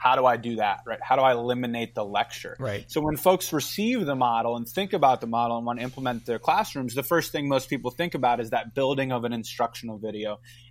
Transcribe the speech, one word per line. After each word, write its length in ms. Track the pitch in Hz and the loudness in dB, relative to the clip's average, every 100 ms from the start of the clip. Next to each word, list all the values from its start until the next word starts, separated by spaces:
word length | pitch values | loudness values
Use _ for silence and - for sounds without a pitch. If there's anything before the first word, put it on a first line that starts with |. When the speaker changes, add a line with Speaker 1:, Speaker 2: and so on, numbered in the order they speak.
Speaker 1:
"How 140 | 127 | 4
do 100 | 131 | 6
I 120 | 127 117 | 6 4
do 180 | 120 110 | 0 0
that?" 260 | 104 95 113 | 0 0 -4
Right? 140 | 113 | -4
"How 140 | - 131 | 2 6
do 60 | |
I 100 | 131 | 6
eliminate 640 | 120 120 123 123 117 117 - | 4 2 0 -2 -2 -4 -4
the 80 | |
lecture?" 500 | 101 101 117 - - - | -2 0 -2 -4 -12 -8
Speaker 2:
Right. 280 | 110 101 - | -6 -6 -4
Speaker 1:
So 120 | 160 | -2
when 160 | 151 151 | 0 2
folks 360 | 185 185 - | 4 4 2
receive 540 | 151 - - 220 254 156 | -2 -2 -2 0 0 0
the 80 | |
model 400 | 135 123 117 117 120 | 2 2 2 0 -2
and 120 | 117 | -4
think 240 | - 196 | -4 -2
about 280 | 190 139 117 | 4 4 4
the 60 | 120 | 2
model 300 | 117 117 117 | 0 0 0
and 100 | 117 | -4
want 140 | 120 | -6
to 20 | |
implement 420 | 123 127 131 120 120 | -6 -6 -4 -4 -4
their 120 | 113 | -4
classrooms, 560 | - 180 214 143 127 | 0 0 0 -4 -6
the 80 | 120 | -4
first 300 | 135 170 156 | 0 0 0
thing 160 | 156 143 | -4 0
most 200 | 135 - | 0 0
people 220 | 135 123 | -6 -4
think 240 | - 170 | -4 -4
about 240 | 151 123 120 | 0 2 2
is 120 | 113 | 0
that 220 | 120 110 139 | -4 -4 -2
building 340 | 135 139 131 | 0 0 -2
of 140 | 123 | -2
an 80 | 117 | -2
instructional 640 | 117 110 - 117 - 117 107 | -6 -6 -2 -2 -4 -12 -8
video 400 | 107 104 107 104 - - - | -8 -6 -6 -8 -14 -20 -14